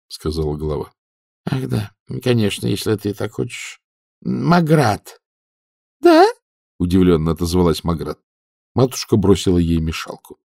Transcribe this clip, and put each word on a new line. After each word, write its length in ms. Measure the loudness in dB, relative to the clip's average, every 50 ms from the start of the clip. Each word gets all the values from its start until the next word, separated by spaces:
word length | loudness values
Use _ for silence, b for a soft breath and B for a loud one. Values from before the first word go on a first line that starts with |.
| _ -20
сказала 480 | -18 -10 -8 -6 -4 -4 -4 -4 -4
голова. 340 | -6 -6 -6 -6 -6 -8 -12 _ _ _ _ _ _ _ _ _ _ -8 -6
"Ах 200 | -6 -6 -6 -4
да, 260 | -4 -4 -4 -6 _ _ _ -14 -12 -6
конечно, 460 | -2 0 0 2 0 -2 -2 -4 -4
если 260 | -4 -4 -4 -2 -4 -4
ты 160 | -2 -4 -6 -6
так 180 | -6 -8 -10
хочешь. 480 | -8 -8 -10 -10 -10 -16 -16 -16 -18 _ _ _ _ _ _ _ _ _
Маград". 1000 | -8 -8 -6 -4 0 2 2 2 2 2 2 2 2 0 -2 -4 _ -18 -20 _ _ _ _ _ _ _ _ _ _ _ _ _ _ _ _ 0
"Да?" — 260 | 4 4 6 6 6 4 2 _ _ _ _ _ _ _ _ -4
удивлённо 520 | -2 2 4 4 6 6 4 4 2 0
отозвалась 540 | 0 -2 -2 0 2 2 2 2 2 0 -2
Маград. 340 | -4 -4 -4 -4 -10 -12 _ _ _ _ _ _ _ _ _ _ _ 0
Матушка 400 | 0 0 0 0 -6 -4 0 0
бросила 420 | 2 4 4 4 4 2 0 2
ей 220 | 2 2 2 0 0
мешалку. 580 | -2 -4 -6 -8 -10 -12 -14 -18 _ -20 -20 _ _